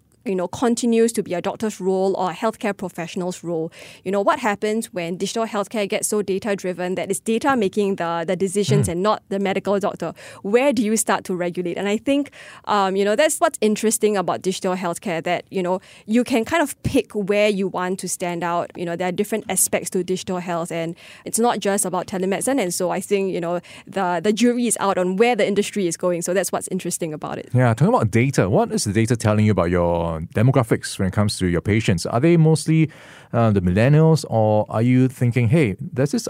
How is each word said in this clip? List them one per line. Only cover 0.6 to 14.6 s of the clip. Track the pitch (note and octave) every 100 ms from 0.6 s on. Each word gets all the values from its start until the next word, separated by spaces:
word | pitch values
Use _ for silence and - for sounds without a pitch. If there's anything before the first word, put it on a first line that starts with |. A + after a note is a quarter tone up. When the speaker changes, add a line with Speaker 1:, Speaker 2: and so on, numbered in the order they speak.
| A#3+ A#3 A#3+ A3+ A3+
Speaker 1:
to | A3+
be | E3+
a | F3
doctor's | G3 G3+ A3 -
role | F#3 F#3+ F#3+ -
or | F#3
a |
healthcare | D#3+ A3+ A3 G#3+ G3
professional's | F3+ - E3 - F3 F3+
role? | E3 E3 D#3+ - - -
You | F#3
know, | G3+
what | G3+ D4+
happens | A#3 G3+ - A3 A3+
when | F3+ E3+ F3+
digital | G3 A#3 A3
healthcare | G#3+ F#3+ A3+ G3
gets | G#3 -
so | G#3+
data-driven | G3+ G3 A3 G3+ F#3 E3+ F3+ F#3
that | F3
it's | F#3+
data | - A3+ D4 C4
making | F#3+ G#3 G3 G3
the, | E3+ E3+ E3
the | F3
decisions | F#3+ F#3+ G3+ G#3 -
Speaker 2:
Hmm. |
Speaker 1:
and | E3+
not | G3+ G#3+ _
the | G3
medical | G3 G3 F#3+ G3+
doctor? | F3+ - E3+ - - -
Where | G3 A#3 C#4
do | C4
you | G#3 A3
start | - G3
to | - F3+
regulate? | F3 F3+ F3 E3+
And | G3
I | A3
think, | B3 C#4 C#4 - - - -
um, | G#3 F#3+ F#3+
you | G3+
know, | A3
that's | D#4 -
what's | E4 -
interesting | G#3+ G#3 A3 - G#3+ G3+
about | F3 A#2
digital | F#3 F#3